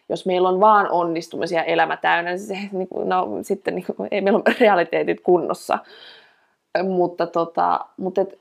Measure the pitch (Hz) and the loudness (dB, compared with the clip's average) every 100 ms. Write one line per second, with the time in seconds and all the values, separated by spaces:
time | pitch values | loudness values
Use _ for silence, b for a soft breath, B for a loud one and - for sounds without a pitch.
0 | b 165 190 180 185 185 214 208 190 175 | b -6 -2 2 2 4 6 6 4 0
1 | 170 165 170 - 170 165 160 165 160 160 | -2 -4 -6 -8 -4 -2 0 0 0 0
2 | 165 170 175 185 208 190 202 185 185 - | 0 0 -2 -6 -6 -8 -6 -6 -6 -6
3 | 185 185 - 175 208 196 - 180 - - | -2 -2 -2 -6 -6 -4 -4 -6 -8 -8
4 | 202 208 196 208 - - 220 180 170 160 | -4 -2 2 2 2 4 4 4 2 0
5 | 170 - - 175 143 - - - B B | -2 -2 2 2 2 -6 -2 -4 B B
6 | B B B B B B _ 175 190 180 | B B B B B B _ -4 0 0
7 | 175 175 170 170 170 175 175 170 - - | 0 -2 -4 -2 -2 0 0 0 -4 -8
8 | 185 190 190 - | -4 -2 -4 -6